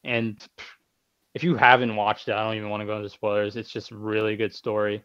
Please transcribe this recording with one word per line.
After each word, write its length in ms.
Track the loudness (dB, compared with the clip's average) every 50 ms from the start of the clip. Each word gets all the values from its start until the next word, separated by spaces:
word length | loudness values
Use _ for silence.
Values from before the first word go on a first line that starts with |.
| _
And, 360 | -2 -2 -2 -2 -4 -6 -10 -18 -20 _
pff, 80 | -20 -20 -20 -20 _ _ _ _ _ _ _ _ _ _ _ _
if 60 | -4
you 140 | 0 0 2
haven't 400 | 6 8 8 8 8 6 0 0
watched 320 | 0 0 0 0 -2 -2
it, 60 | -4 -2
I 80 | -2 -2
don't 140 | -2 -2
even 120 | -4 -4 -6
wanna 160 | -6 -6 -4
go 120 | -6 -6
into 100 | -6 -6
spoilers. 480 | -10 -10 -4 -4 0 0 0 0 -2 -4
It's 160 | -8 -12 -8
just 200 | -10 -12 -12 -10
a 60 | -16
really 380 | -10 -6 -2 -2 0 0 0 -2
good 180 | -2 -4 -4 -4
story. 480 | -6 -6 -4 -2 0 0 0 -2 -4 -8